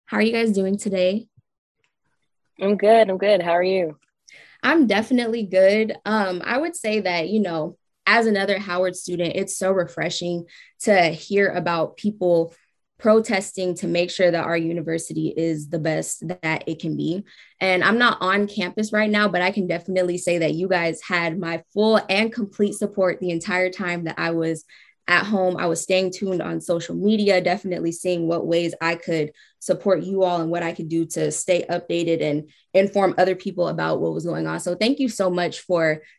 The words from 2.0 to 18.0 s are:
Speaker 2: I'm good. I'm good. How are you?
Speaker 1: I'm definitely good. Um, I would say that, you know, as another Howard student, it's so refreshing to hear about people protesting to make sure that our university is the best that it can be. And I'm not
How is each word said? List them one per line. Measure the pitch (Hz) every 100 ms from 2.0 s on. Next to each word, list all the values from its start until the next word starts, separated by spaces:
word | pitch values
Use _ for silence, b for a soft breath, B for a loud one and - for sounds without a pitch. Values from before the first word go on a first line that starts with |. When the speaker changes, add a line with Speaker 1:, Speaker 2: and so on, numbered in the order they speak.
| _ _ _ _ _ -
Speaker 2:
I'm | 196 202
good. | 202 226 202
I'm | 185
good. | 196 196
How | 170
are | 175
you? | 185 190 165 151 _ _ _ b b b
Speaker 1:
I'm | 247 330 226
definitely | 202 220 247 233 233
good. | 196 185 190 214 220 - 202
Um, | 220 190 180 -
I | 247
would | 339 339
say | 220 214
that, | 185 175 160
you | 214
know, | 180 165 165 - _ _ -
as | 226 226
another | 196 196 196
Howard | 196 180 185 180
student, | - 175 170 185
it's | 196 -
so | 190
refreshing | 190 170 - 165 - 175 175 170 b b b
to | 226 196 165
hear | 156 - 202 196
about | 180 170 165 - -
people | 208 208 180 170 165 _ _ _ _ _
protesting | 220 220 226 196 202 - 180 175
to | 170
make | 170 175
sure | - 175
that | 165 -
our | 170
university | 165 170 165 165 - 160 156 -
is | 165 156 147
the | 165
best | 160 160 160 - 165 180
that | 160 156 -
it | 160
can | 160 147
be. | 151 185 - b b b
And | 190 185
I'm | 185
not | 226